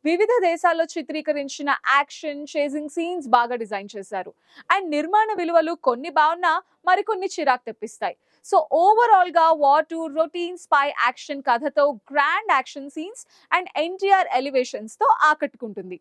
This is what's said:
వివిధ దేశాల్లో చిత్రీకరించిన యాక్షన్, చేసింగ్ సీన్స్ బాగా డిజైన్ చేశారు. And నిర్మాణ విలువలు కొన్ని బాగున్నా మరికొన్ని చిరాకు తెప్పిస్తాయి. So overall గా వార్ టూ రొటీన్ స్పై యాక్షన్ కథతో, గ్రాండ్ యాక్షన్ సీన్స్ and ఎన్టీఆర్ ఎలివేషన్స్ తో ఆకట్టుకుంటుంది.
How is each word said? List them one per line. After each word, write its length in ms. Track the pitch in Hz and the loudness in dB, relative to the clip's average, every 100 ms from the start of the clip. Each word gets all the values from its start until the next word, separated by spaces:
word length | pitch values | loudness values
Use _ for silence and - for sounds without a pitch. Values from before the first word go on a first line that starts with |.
| 302 | -2
వివిధ 240 | 349 427 494 359 | 0 2 2 2
దేశాల్లో 340 | 330 349 330 330 | 2 0 0 -2
చిత్రీకరించిన 760 | 339 277 311 302 294 277 - 285 - - 277 | -4 -8 -6 -4 -4 -6 -6 -4 -2 0 0
యాక్షన్, 460 | 285 - 311 285 294 | 0 -8 -10 -10 -6
చేసింగ్ 420 | 311 285 294 294 339 | -4 -2 -4 -6 -6
సీన్స్ 300 | 330 359 269 240 | -4 -6 2 2
బాగా 160 | 240 247 | 2 -4
డిజైన్ 260 | 214 202 202 214 | -6 -8 -8 -14
చేశారు. 340 | 196 196 185 _ _ - - 381 | -8 -8 -10 _ _ -20 -2 0
And 80 | 359 294 | 0 -2
నిర్మాణ 320 | 320 415 440 415 | 0 0 0 -2
విలువలు 340 | 339 339 320 339 277 | 0 2 0 -2 -2
కొన్ని 240 | 240 311 285 | -2 -2 2
బాగున్నా 340 | 302 339 359 220 _ _ 359 | 2 2 -2 -2 _ _ 0
మరికొన్ని 420 | 370 403 381 370 | 0 0 -4 -6
చిరాకు 300 | - 285 247 - | -2 0 0 -4
తెప్పిస్తాయి. 460 | - 220 - 208 - _ _ - | -12 -14 -8 -8 -8 _ _ 0
So 80 | 392 - 311 | 0 2 4
overall 500 | 370 440 480 392 359 320 | 4 6 6 6 4 4
గా 80 | 330 320 | 4 4
వార్ 240 | 277 294 311 | 4 2 0
టూ 80 | 320 320 285 | -8 -6 -2
రొటీన్ 400 | 320 349 349 359 | -4 -4 -8 -10
స్పై 200 | - 294 285 - 240 | 0 0 0 0 -2
యాక్షన్ 340 | 247 - 277 262 | -2 -10 -6 0
కథతో, 360 | 233 294 294 285 226 _ | 0 0 2 0 0 _
గ్రాండ్ 420 | 285 285 370 427 285 | 0 0 0 0 0
యాక్షన్ 340 | 262 285 285 311 | 0 -14 -12 -12
సీన్స్ 260 | 349 494 - _ _ 349 | -12 -14 -20 _ _ -2
and 100 | 370 - | -2 -4
ఎన్టీఆర్ 440 | 330 370 392 381 359 254 | -4 -2 2 2 2 -2
ఎలివేషన్స్ 560 | 269 269 254 214 220 - | 0 -2 -2 -8 -14 -2
తో 80 | 466 - 302 | 2 4 4
ఆకట్టుకుంటుంది. 680 | 302 294 _ 226 202 185 180 | 2 -4 _ -14 -12 -12 -16